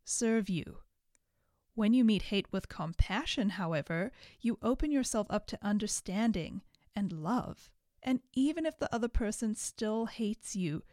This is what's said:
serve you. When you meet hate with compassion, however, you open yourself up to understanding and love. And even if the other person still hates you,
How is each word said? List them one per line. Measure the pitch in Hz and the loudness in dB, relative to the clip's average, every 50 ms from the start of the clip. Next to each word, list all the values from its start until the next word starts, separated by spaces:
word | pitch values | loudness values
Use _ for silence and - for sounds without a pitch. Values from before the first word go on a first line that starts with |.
| - | -8
serve | - - - 233 226 226 226 196 - | -6 -2 0 2 2 2 2 2 0
you. | 185 156 - - - - - _ _ _ _ _ _ _ _ _ _ _ _ _ _ _ _ _ - | -2 -2 -4 -6 -12 -16 -18 _ _ _ _ _ _ _ _ _ _ _ _ _ _ _ _ _ -2
When | 220 214 208 | 2 4 6
you | 240 254 240 | 6 8 8
meet | 220 214 180 | 6 6 4
hate | - - 208 202 - - | 2 0 0 0 0 0
with | - 190 - - | -4 -6 -6 -6
compassion, | - - 156 165 170 - - - 185 226 311 - - 277 208 202 | -8 -6 -6 0 2 2 2 4 2 -2 -2 -2 0 0 0 0
however, | 175 196 185 165 165 147 139 - 165 165 190 254 - - - - - _ | 0 -2 -2 -2 -2 -2 -2 -2 -2 -2 -4 -4 -6 -12 -20 -20 -10 _
you | - 226 233 - | -2 -2 -2 0
open | - 226 269 - - 302 | 0 0 0 2 2 2
yourself | 294 269 254 - - 220 202 - | 2 2 0 0 0 -2 0 0
up | - 214 - - | -2 -4 -4 -6
to | - - - | -8 -4 -2
understanding | 202 208 208 214 214 - - - - 180 202 226 233 202 180 156 - - 196 - - _ _ _ _ - | 0 0 0 0 -2 -4 -4 -4 -4 -2 0 2 2 2 0 -2 -6 -8 -12 -12 -16 _ _ _ _ -6
and | 208 202 185 | -4 -4 -4
love. | - 156 156 175 247 247 - - - - - - _ _ _ _ _ _ | -4 -4 -2 0 0 0 -2 -4 -8 -12 -16 -20 _ _ _ _ _ _
And | - 262 262 247 - _ | -2 -2 -2 -2 -2 _
even | - 254 269 294 311 349 320 | 0 2 2 2 2 0 -2
if | 311 311 - | -4 -4 -4
the | - - - | -4 -4 -2
other | 233 226 233 | -2 0 0
person | - - 240 202 220 - 233 220 214 | 0 0 0 0 -2 -2 -2 -4 -4
still | - - - - - 220 214 214 226 226 | -4 -6 -8 -6 -4 -2 -2 0 -2 -2
hates | 226 - - 226 202 220 - - - - | -4 -4 -4 -2 -4 -4 -6 -8 -8 -4
you, | 196 180 156 151 - - - | -2 -2 -2 -2 -4 -8 -10